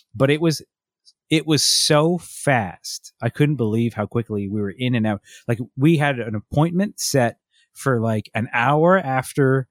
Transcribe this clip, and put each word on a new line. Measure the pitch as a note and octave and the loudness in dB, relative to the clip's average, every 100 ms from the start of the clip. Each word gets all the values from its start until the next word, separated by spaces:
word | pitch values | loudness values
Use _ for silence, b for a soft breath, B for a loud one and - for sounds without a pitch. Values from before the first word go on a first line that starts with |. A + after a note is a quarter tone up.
| b G#2+ | b -2
But | C3+ | 0
it | D3+ | 2
was, | E3 D3 - _ _ _ _ _ - | 0 -2 -8 _ _ _ _ _ -2
it | D#3 C#3+ | -2 2
was | D3+ - | 0 2
so | - - D3+ D#3+ F3 | 0 2 2 2 0
fast. | - - - B2 G2 - - - - - | -6 -6 0 0 0 -8 -14 -14 -16 -6
I | A#2 | -4
couldn't | - D3 C#3 | 0 0 2
believe | A2 A2+ A#2 A2 | 0 0 0 -2
how | G#2 | -4
quickly | A#2 A2+ G#2 G2 | -4 -4 -4 -4
we | G#2+ | -4
were | G2+ F#2 | -6 -4
in | B2+ B2 | -2 0
and | G#2+ | 0
out. | G2+ B B B | -2 B B B
Like, | A#2 B2 - | -4 -4 0
we | D3 D#3+ | 2 4
had | C#3+ B2+ | 2 -2
an | A2+ G#2+ | -4 -8
appointment | - C#3+ E3 F3 G#3 - | -4 0 2 0 -4 -4
set | - C3+ A#2 - _ _ _ | -2 0 0 -2 _ _ _
for, | - C#3 A#2+ | -6 -2 0
like, | A2+ A2 - A2+ | 0 -2 -4 -6
an | A#2 | -4
hour | A#2+ B2 D3+ E3+ F#3+ | 0 2 4 4 2
after | C#3+ C3 - - C3+ C3 B2+ | 0 -4 -2 0 2 2 -2